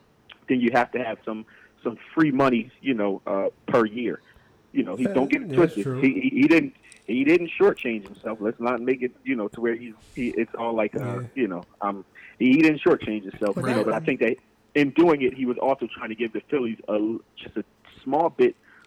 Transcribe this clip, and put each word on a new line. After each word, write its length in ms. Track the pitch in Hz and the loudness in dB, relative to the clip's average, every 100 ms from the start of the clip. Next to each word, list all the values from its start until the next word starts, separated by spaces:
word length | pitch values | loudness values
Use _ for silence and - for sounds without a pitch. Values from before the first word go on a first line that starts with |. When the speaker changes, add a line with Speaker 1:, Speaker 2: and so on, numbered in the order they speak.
| _ _ _ - - | _ _ _ -12 -2
Speaker 1:
then 120 | 127 | 0
you 100 | 120 | 2
have 160 | 120 120 | 2 2
to 60 | 117 | -2
have 160 | 117 107 | -6 -8
some, 220 | - 107 110 - _ _ | -8 -10 -12 -20 _ _
some 120 | 123 113 - | -8 -8 -6
free 200 | - 156 | 0 2
money, 380 | 131 135 120 110 _ | 4 2 2 -2 _
you 100 | 135 | -4
know, 300 | 117 101 95 - | 0 0 -2 -4
uh, 220 | 98 95 - - | -2 -2 -6 0
per 180 | 120 110 | 2 2
year. 340 | 113 113 - _ _ _ _ _ | 0 -6 -6 _ _ _ _ _
You 100 | - | -4
know, 140 | 120 120 | -2 -2
he 80 | |
Speaker 2:
Yeah, 100 | 127 | 0
Speaker 1:
don't 160 | 277 139 | 0 0
get 120 | 277 | -2
it 60 | 220 | -2
Speaker 2:
that's 80 | 131 | 2
Speaker 1:
twisted. 280 | 156 - | 2 2
Speaker 2:
true. 160 | 143 127 | -4 0
Speaker 1:
He, 100 | 135 131 | 0 2
he, 80 | 131 120 | -2 2
he 20 | 147 | 4
didn't, 260 | 165 139 - _ - - | 4 2 -6 _ -18 -6
he 180 | 127 | 0
didn't 260 | 139 175 170 - | 4 2 2 2
shortchange 440 | 196 - 123 110 | 2 2 -4 -6
himself. 360 | 95 - 113 110 | -8 -12 -10 -4
Let's 180 | 104 117 | -4 -2
not 200 | 117 123 | -2 -2
make 180 | 123 131 | -2 -2
it, 120 | 123 - | -4 -6
you 120 | 127 123 | -6 -4
know, 120 | 104 | -4
to 120 | - | -4
where 140 | 117 113 | -4 -4
he's, 180 | 120 110 - | -8 -18 -16
he, 160 | - 120 | -8 -4
it's 220 | - 113 - | -2 -4 -4
all 180 | 117 | -4
like, 200 | 113 104 - | -2 -2 -2
uh, 20 | |
Speaker 2:
Yeah. 160 | 120 123 117 135 | -6 -8 -8 -4
Speaker 1:
you 100 | 110 | -4
know, 140 | 87 - - | -4 -12 -8
um, 240 | 101 101 - - - - | -6 -6 -12 -20 -14 0
he, 120 | 123 | 4
he 100 | 139 | 6
didn't 220 | 160 151 | 4 4
shortchange 400 | 175 147 - 107 | 2 2 0 -6
himself. 320 | 95 - 104 | -8 -6 -4
Speaker 2:
But 100 | 98 | -2
Speaker 1:
You 60 | 127 | -2
know, 60 | 113 | 0
Speaker 2:
that 60 | 104 | 0
Speaker 1:
but 80 | |
I 60 | 110 | -2
think 200 | 160 127 | -2 0
that 160 | 117 131 _ _ _ | 0 -2 _ _ _
in 160 | 147 143 | 0 2
doing 320 | 131 170 147 | 4 6 6
it, 100 | 127 | 2
he 140 | 135 123 | 0 -2
was 100 | 120 | 0
also 280 | 131 135 117 | 0 0 -4
trying 220 | - 113 | -8 -8
to 40 | 110 | -6
give 160 | 117 | -4
the 60 | 110 - | -6 -4
Phillies 280 | 147 120 110 - | -2 -2 -6 -4
a, 280 | 107 110 117 - - | -2 -2 -4 -10 -20
just 200 | - 110 | -14 -10
a 80 | - _ _ - | -12 _ _ -16
small 260 | 131 143 165 | -2 0 0
bit 260 | - 123 - _ - | 4 2 2 _ -20